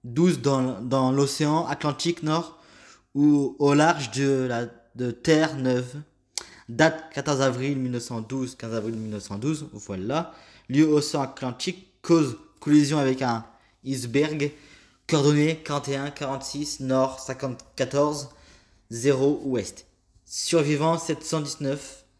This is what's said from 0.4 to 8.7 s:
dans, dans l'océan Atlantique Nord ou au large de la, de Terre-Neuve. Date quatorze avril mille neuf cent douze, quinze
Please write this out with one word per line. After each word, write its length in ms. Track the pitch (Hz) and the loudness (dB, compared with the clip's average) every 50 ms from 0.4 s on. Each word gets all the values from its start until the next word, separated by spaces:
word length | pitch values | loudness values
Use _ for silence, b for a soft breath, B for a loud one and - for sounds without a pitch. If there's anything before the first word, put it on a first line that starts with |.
dans, 400 | 120 143 139 131 127 127 123 95 | 2 2 2 2 0 -2 -4 -6
dans 300 | 117 123 135 135 127 131 | -4 0 2 2 2 4
l'océan 560 | 131 139 143 135 - - 156 147 151 165 165 | 4 2 2 0 0 -2 0 2 2 0 0
Atlantique 560 | - 143 - - 151 135 - - 165 170 - 160 | -2 -6 -4 -4 -4 -4 -2 -2 -4 -2 -2 -2
Nord 340 | 151 156 170 170 - - B B B B B B B B B B _ _ | 0 0 0 -2 -4 -14 B B B B B B B B B B _ _
ou 420 | 139 147 151 147 143 139 131 - - | 4 6 6 6 4 2 0 0 2
au 160 | 143 143 143 | 2 4 6
large 340 | 147 151 165 165 147 135 110 | 6 6 4 4 2 -4 -6
de 380 | 107 131 139 139 135 131 131 127 | -2 0 2 2 2 2 0 -2
la, 160 | 120 117 120 120 - - _ _ _ | -2 -4 -4 -6 -10 -20 _ _ _
de 160 | 120 123 123 | -6 -4 -4
Terre-Neuve. 920 | 117 - - 160 156 156 156 151 135 135 127 127 127 123 123 123 - 147 151 _ _ _ _ _ _ B B B B B B - | -4 -4 2 4 4 4 4 0 -2 -2 0 0 0 0 -2 -4 -12 -16 -16 _ _ _ _ _ _ B B B B B B -10
Date 440 | 117 113 156 160 160 - - - - | 2 4 4 4 4 -2 -14 -10 -10
quatorze 280 | 139 131 147 143 131 | -6 -2 -2 2 2
avril 360 | 135 135 123 123 131 143 143 | 2 2 2 0 -4 -4 -2
mille 140 | 131 127 127 | -2 -4 -4
neuf 120 | 123 120 120 | -4 -6 -6
cent 180 | - 123 113 | -6 -8 -8
douze, 340 | 110 107 131 135 127 123 - | -8 -6 -6 -6 -6 -6 -8
quinze 180 | - - 113 | -12 -10 -6